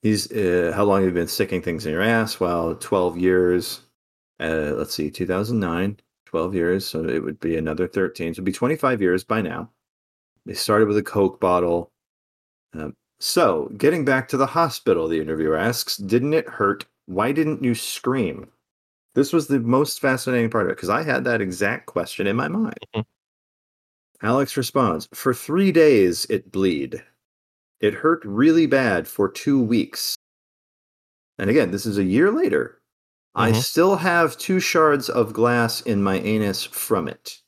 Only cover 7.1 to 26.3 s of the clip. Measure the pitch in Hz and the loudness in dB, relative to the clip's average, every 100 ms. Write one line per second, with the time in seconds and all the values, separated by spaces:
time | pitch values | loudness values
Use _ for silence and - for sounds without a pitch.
7.1 | - 76 76 - 80 80 78 90 - 92 | -4 -4 -6 -4 -4 -4 -4 -4 -2 -4
8.1 | - 82 82 92 95 147 156 135 123 92 | -4 -8 -6 -6 -2 -2 -2 -2 0 0
9.1 | 90 - 110 92 82 - _ _ _ _ | 0 0 -4 -2 -6 -12 _ _ _ _
10.1 | _ _ _ - - - 107 107 104 101 | _ _ _ -14 -10 0 4 4 2 0
11.1 | 104 95 - 95 90 87 85 85 _ _ | 2 2 2 2 2 2 0 -4 _ _
12.1 | _ _ _ _ _ _ 80 76 - _ | _ _ _ _ _ _ -12 -12 -12 _
13.1 | _ - - 151 82 69 104 139 170 135 | _ -2 2 2 2 -2 0 2 2 2
14.1 | 131 127 131 135 165 165 - - 87 80 | 0 0 0 0 2 0 0 0 2 2
15.1 | 82 78 80 78 78 104 120 - - 98 | -2 -2 -2 0 2 0 -2 -6 -8 0
16.1 | 113 139 156 - - 101 101 - _ _ | 0 2 -2 -2 -2 -2 -2 -8 _ _
17.1 | 92 113 143 156 151 127 117 - - - | -2 -2 0 -2 -2 -2 -2 -4 -6 -4
18.1 | 131 98 69 - _ _ _ _ _ _ | -2 -2 -4 -14 _ _ _ _ _ _
19.1 | - 139 170 147 135 117 131 147 - 143 | -2 2 0 0 -2 2 2 2 -2 -2
20.1 | 131 - 123 117 113 95 - 87 113 156 | -2 -2 0 0 0 -2 -2 -2 -2 0
21.1 | 131 127 117 98 90 101 123 - - 85 | -2 0 -2 -2 -2 -2 -4 -6 -6 -6
22.1 | - 101 110 143 185 220 - - 107 110 | -4 -2 -2 -2 -2 -4 -6 -10 -8 -8
23.1 | _ _ _ _ _ _ _ _ _ _ | _ _ _ _ _ _ _ _ _ _
24.1 | _ 107 127 135 - 120 - 120 80 - | _ -2 0 0 -2 -2 0 0 0 -6
25.1 | - - 127 - 160 196 170 156 123 92 | -4 -2 -2 -2 0 4 6 6 6 4
26.1 | 82 - | 2 -2